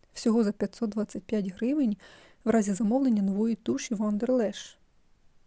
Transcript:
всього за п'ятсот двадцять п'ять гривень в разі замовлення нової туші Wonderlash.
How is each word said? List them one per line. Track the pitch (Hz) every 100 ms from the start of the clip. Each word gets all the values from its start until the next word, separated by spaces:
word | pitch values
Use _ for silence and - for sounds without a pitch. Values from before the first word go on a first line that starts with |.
| _
всього | - 233 226
за | 202
п'ятсот | - 202 - 226
двадцять | 208 208 208
п'ять | - 214 190
гривень | 180 233 302 240 208 - - - _
в | 226
разі | 226 202
замовлення | 196 208 262 262 214
нової | 196 196 226
туші | 220 - 262 -
Wonderlash. | 208 214 208 240 254 202 - - - _ _ _ _ _ -